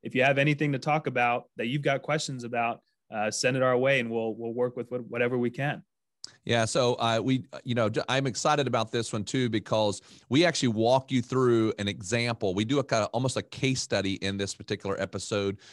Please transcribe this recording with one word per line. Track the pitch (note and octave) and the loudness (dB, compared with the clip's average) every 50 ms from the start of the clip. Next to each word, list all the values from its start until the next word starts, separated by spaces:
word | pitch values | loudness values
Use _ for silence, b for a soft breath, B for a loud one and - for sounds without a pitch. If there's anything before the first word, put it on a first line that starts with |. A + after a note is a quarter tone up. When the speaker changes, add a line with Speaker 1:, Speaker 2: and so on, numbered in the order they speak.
Speaker 1:
if | - - - | -10 -2 2
you | B2+ B2+ | 4 4
have | C#3+ C#3 | 4 4
anything | C#3 C#3 D3+ D3+ C#3+ D#3 C#3+ | 4 4 2 2 2 0 0
to | C#3 B2+ | 0 -2
talk | - D#3 D3 D#3 - | 0 0 0 0 0
about | C3+ B2 B2 A#2+ A#2+ A#2+ B2+ - - _ | -2 0 0 2 2 0 0 -4 -8 _
that | B2 A#2 A#2+ | -6 -4 -4
you've | C#3 D3 | -4 -2
got | C#3+ D3 C#3 C3 | 0 0 -2 -2
questions | - D3 D3 D3+ - - C3+ B2 | -2 -2 -2 -2 -2 -6 -8 -8
about, | A#2+ A#2 B2 A#2 A#2 A#2 A2+ - _ _ _ _ _ - | -8 -4 -2 -2 -2 -2 -4 -6 _ _ _ _ _ -10
uh, | - G#2 G#2+ G#2+ | -6 -4 -2 -2
send | - - - B2 C3+ | -2 0 0 0 2
it | C3 | 2
our | C3 C3 B2+ B2 | 4 4 4 4
way, | C3 C3+ C#3 B2+ | 4 4 2 2
and | A#2 A#2 | 0 -2
we'll, | A2+ A2+ A2+ A2+ G#2+ | -2 -2 -2 -2 -4
we'll | A2+ A#2 A#2 | -4 -6 -6
work | A2+ B2 B2 B2 B2 | -2 -2 -2 -2 -2
with | B2 A#2 - | -6 -8 -6
what, | - B2 A#2 | -8 -8 -8
whatever | G2+ A#2 A#2+ A#2+ A#2+ B2+ B2 | -6 -2 -2 0 0 0 0
we | A#2+ A#2+ | 0 -2
can. | A#2+ C3+ C3+ C3+ A#2+ - - _ _ _ _ _ _ _ B B B B B | -2 -2 -4 -4 -4 -6 -12 _ _ _ _ _ _ _ B B B B B
Speaker 2:
Yeah, | - A#2 A#2 A2+ | 0 2 2 2
so, | G#2+ - D3+ B2 A#2+ A#2+ | 2 2 2 2 2 2
uh, | - A#2 A2+ A2+ A2+ | 2 2 2 2 2
we, | G2 C3 C3 B2+ - - - - | 2 2 0 0 -2 -6 -14 -10
you | - B2 A#2+ | -6 -2 0
know, | A#2+ A2 G#2+ | 2 2 2
j-, | A2+ D3+ - - | 0 -2 -2 0
I'm | B2+ C#3 C3+ | 0 0 0
excited | C3+ - - - D#3 D3+ C#3+ C3 | -2 -2 -2 0 2 2 2 2
about | A#2+ B2 A#2 A2 - | 0 0 -2 -2 -2
this | - A#2 A2 - | -2 -4 -4 -4
one | - A2 | -4 -6
too, | F#2 - - C3 B2+ A#2 | -4 -2 -2 -2 0 0
because | A2+ A2 - - A#2+ A2 G#2+ G#2 F#2+ - B B B B B - | 0 -2 -2 0 0 0 2 0 -2 -4 B B B B B 0
we | A#2+ D3+ F3 | 2 4 4
actually | E3+ C#3 - C#3 A#2+ | 4 2 2 0 0
walk | G#2+ G#2+ A2+ A#2+ C3 C3 C3 - | 2 2 4 4 4 4 2 0
you | C#3 B2 | 0 -2
through | A#2+ - B2+ C3 B2+ B2 A#2+ A2+ A2 A2 - - | 0 0 2 4 4 6 6 6 4 2 0 -2
an | G2+ | -4
example. | G2+ - B2 G2+ F2+ A#2+ A#2 A#2+ A#2+ A#2 - G#2+ F#2+ | -4 -4 -6 -4 -2 -2 0 0 -2 -2 -2 -2 -2
We | F2+ G2+ G#2+ | 0 0 0
do | A2 C#3+ C#3 | 0 0 0
a | C3 | 0
kind | - B2 A2+ G#2 | 0 0 0 0
of | - | 0
almost | - A#2+ C3 C3 - | -2 -2 -2 -2 -2
a | G#2+ | -4
case | - - - - C#3+ C3+ C3 B2+ | -6 -6 -6 -2 0 0 0 -2
study | - - - G2+ G2 F#2+ G2 | -2 -2 0 0 0 0 -2
in | - F#2+ G2 G2 | -2 -4 -4 -4
this | G2+ G2 F#2+ | -4 -4 -6
particular | - - G2+ - G#2+ G2+ - G2 G2 F#2+ | -8 -10 -8 -8 -8 -6 -4 -4 -4 -4
episode. | G2 F#2 - G2 - - A2 G2+ G2+ G2 G2+ B B B | -4 -4 -6 -8 -6 -4 -2 -2 0 -2 -4 B B B